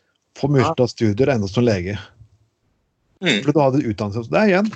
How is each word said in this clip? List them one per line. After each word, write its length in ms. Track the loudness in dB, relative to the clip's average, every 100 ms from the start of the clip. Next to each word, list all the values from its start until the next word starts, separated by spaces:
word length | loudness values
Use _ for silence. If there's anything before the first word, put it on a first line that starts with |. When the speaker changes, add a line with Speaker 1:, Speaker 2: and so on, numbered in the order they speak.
| _ _ _ -6
Speaker 1:
få 160 | 0
mulighet 240 | 2 2 2
Speaker 2:
Ja. 40 |
Speaker 1:
til 60 | -2
å 100 | 0
studere, 400 | 0 2 0 0
enda 120 | -2
som 160 | 0
lege. 340 | 2 0 -2 -8 -12 _ -20 _ _ _ _ _ _ _ _ _
Speaker 2:
Mm. 220 | -2 0
Speaker 1:
For 80 | 0
du 80 | 2
hadde 240 | 2 2 -2
utdannelse. 440 | -4 -6 -6 -2
Det 80 | 0
er 100 | 2
igjen, 220 | 2 0